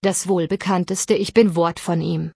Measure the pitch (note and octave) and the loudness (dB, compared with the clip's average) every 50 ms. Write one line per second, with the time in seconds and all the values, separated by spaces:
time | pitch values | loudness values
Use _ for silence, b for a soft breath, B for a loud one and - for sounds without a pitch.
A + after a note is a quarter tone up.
0 | - G3 F#3 - - F3+ G3 F3+ E3+ D#3 F#3+ G3 - F#3 G3 D3+ C#3 - F#3+ F#3+ | 0 0 -2 -2 -2 -2 0 0 0 -2 -4 -4 -2 -2 0 0 0 -2 -4 -6
1 | - - G#3+ E3+ G3 - - A3+ A#3 G#3 E3+ E3+ E3+ E3+ E3 - - - F3 E3 | 0 0 0 0 0 0 4 4 4 6 4 2 0 0 -2 -4 -4 -2 -2 -2
2 | D#3+ E3 E3+ D#3+ D#3+ D#3+ - | 0 -2 -2 -4 -4 -6 -10